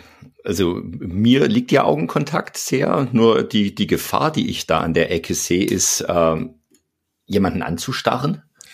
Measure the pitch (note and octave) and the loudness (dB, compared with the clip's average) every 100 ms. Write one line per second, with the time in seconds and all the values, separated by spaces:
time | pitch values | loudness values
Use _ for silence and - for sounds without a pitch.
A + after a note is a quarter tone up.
0 | - _ - _ - E2 F2 F2 - - | -20 _ -20 _ -6 0 0 -2 -8 -10
1 | F2+ F#2 A#2 C3+ D3+ A3+ B3 D#3 - D3 | -6 0 4 4 4 2 2 2 4 2
2 | D#3+ D3+ C#3+ E3+ - - - C3+ - E3+ | 0 -2 -2 -4 -4 -8 -4 -2 0 0
3 | B2 A2+ A2+ C2 - A2 G2+ - G#2 E2+ | 0 4 4 4 2 0 0 -2 -2 -2
4 | - - D3+ D3+ - - - D#2+ E2 E2 | 0 0 0 0 -4 -4 -2 0 2 0
5 | D#2 E2+ - F2 - F2 - F#2+ - - | 0 -2 -2 -4 0 0 0 0 0 -2
6 | - F2 E2 D#2+ - - _ _ _ _ | 0 2 2 0 -4 -12 _ _ _ _
7 | _ _ - F#2+ F#2 F2+ - E2+ - B2+ | _ _ -4 0 0 -2 -4 -6 -6 -2
8 | - B2 C#3+ - _ _ - | 0 0 -2 -4 _ _ -18